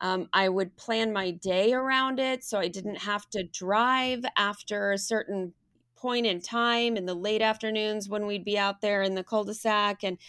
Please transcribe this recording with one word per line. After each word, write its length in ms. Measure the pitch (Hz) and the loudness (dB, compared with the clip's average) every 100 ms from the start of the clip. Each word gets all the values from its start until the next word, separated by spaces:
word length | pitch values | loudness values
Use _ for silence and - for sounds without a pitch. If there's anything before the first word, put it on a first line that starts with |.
Um, 260 | 185 185 180 | -2 -2 0
I 160 | 196 190 | 2 4
would 260 | 190 190 - | 2 -2 -6
plan 360 | - 226 220 | -4 0 0
my 180 | 208 185 | 0 -2
day 420 | 175 190 180 208 | -4 0 4 4
around 460 | 254 262 262 269 262 | 4 2 2 2 0
it 240 | 262 254 | 0 -2
so 160 | - 208 | -2 -2
I 80 | 180 | -2
didn't 300 | 190 196 196 | -4 -8 -6
have 260 | 202 208 - | -4 -4 -4
to 120 | 208 | -6
drive 800 | 180 - 185 208 240 262 254 254 247 - | -6 -6 0 2 4 2 0 -2 -2 0
after 560 | 202 214 - 208 202 | 0 -2 -6 -2 0
a 60 | 196 | 0
certain 560 | - 220 - 196 180 - _ _ _ _ | 0 -2 -2 -4 -4 -8 _ _ _ _
point 320 | 247 240 233 | -2 0 2
in 120 | 175 | 0
time 560 | - 233 233 233 233 226 | -2 0 2 4 2 0
in 100 | 180 | -2
the 80 | 175 | -4
late 260 | 190 214 | 0 2
afternoons 680 | 220 220 220 220 214 214 196 | 2 2 -2 -2 -2 -2 -4
when 200 | 208 208 | -4 -4
we'd 180 | 208 208 | -4 -2
be 100 | 202 | 0
out 240 | 196 196 | 0 0
there 200 | 208 202 | 0 2
in 140 | 196 190 | 2 -2
the 80 | |
cul-de-sac. 800 | 185 220 202 220 226 214 208 202 | -2 -2 -2 -2 2 4 2 0
And 160 | 190 180 | -4 -6